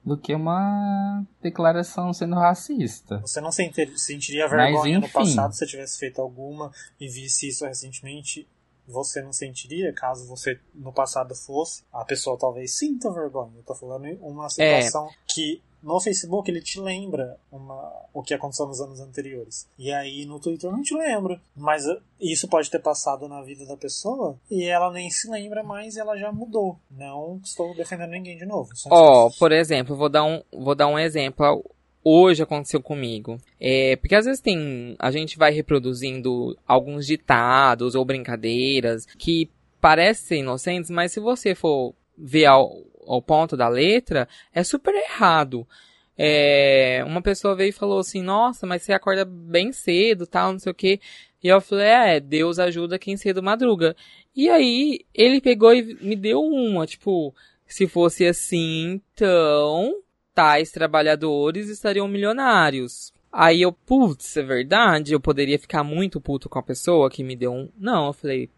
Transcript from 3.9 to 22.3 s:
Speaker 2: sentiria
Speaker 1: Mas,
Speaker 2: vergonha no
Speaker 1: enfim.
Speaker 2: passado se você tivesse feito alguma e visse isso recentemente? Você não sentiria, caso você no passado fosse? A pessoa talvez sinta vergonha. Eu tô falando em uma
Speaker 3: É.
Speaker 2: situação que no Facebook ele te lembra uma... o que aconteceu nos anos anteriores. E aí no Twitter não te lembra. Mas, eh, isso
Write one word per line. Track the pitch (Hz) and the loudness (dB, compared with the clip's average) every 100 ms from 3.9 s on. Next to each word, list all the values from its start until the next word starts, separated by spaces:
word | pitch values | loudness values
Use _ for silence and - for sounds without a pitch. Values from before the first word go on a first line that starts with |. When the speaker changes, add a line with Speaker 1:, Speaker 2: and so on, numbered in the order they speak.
| - | -4
Speaker 2:
sentiria | - 143 143 143 151 | -10 -8 -8 -4 0
Speaker 1:
Mas, | 147 143 | 2 2
Speaker 2:
vergonha | 151 147 180 | 2 0 0
no | 208 | 0
Speaker 1:
enfim. | |
Speaker 2:
passado | - 202 123 101 | 0 0 0 -2
se | 101 | -6
você | 147 | -10
tivesse | 135 135 - | -10 -14 -12
feito | 135 131 | -10 -8
alguma | 131 123 139 151 143 - - _ | -10 -12 -16 -14 -16 -16 -20 _
e | 139 | -18
visse | 127 135 - 139 | -16 -6 -6 -6
isso | 127 143 | -10 -10
recentemente? | 127 131 127 135 147 143 151 - _ _ _ _ | -12 -14 -18 -18 -16 -14 -14 -18 _ _ _ _
Você | 123 139 143 | -10 -8 -10
não | 135 | -10
sentiria, | 135 139 127 127 165 180 | -12 -12 -14 -14 -8 -8
caso | - 127 127 123 | -6 -8 -8 -14
você | 127 135 127 _ | -10 -10 -10 _
no | 151 131 | -20 -8
passado | 131 135 135 127 | -6 -4 -4 -8
fosse? | 127 - 139 165 - _ | -12 -10 -8 -8 -10 _
A | 123 | -14
pessoa | 113 135 139 123 | -8 -6 -6 -4
talvez | 131 123 127 - | -4 -6 -10 -6
sinta | 302 254 233 | -6 -6 -6
vergonha. | 175 147 131 117 117 | -6 -8 -8 -12 -18
Eu | |
tô | - | -16
falando | 131 127 131 143 | -16 -12 -14 -14
em | 175 | -16
uma | 151 147 147 | -16 -14 -12
Speaker 3:
É. | - 156 143 | 0 2 4
Speaker 2:
situação | 120 151 151 _ - | 2 -4 -8 _ -8
que | - 151 170 _ _ | -6 -6 -8 _ _
no | 151 180 | -4 -2
Facebook | 220 196 170 196 190 | -2 -6 -4 -6 -6
ele | 175 | -8
te | - 190 | -10 -12
lembra | 190 185 196 147 127 131 _ | -10 -10 -10 -10 -10 -14 _
uma... | 135 135 135 147 - - | -20 -20 -18 -18 -20 -16
o | 143 | -16
que | 131 | -8
aconteceu | 143 143 135 143 | -8 -8 -10 -10
nos | 131 | -10
anos | 139 135 | -14 -16
anteriores. | 135 131 135 127 110 - - _ | -18 -16 -14 -16 -16 -18 -20 _
E | 131 | -8
aí | 143 139 139 | -8 -10 -14
no | 147 147 | -16 -10
Twitter | 170 165 180 | -10 -8 -8
não | 208 | -8
te | 285 311 | -6 -6
lembra. | 320 214 185 175 _ 139 | -4 -4 -6 -10 _ -8
Mas, | 147 151 | -4 -2
eh, | 143 180 _ _ | -4 -8 _ _
isso | 175 | -6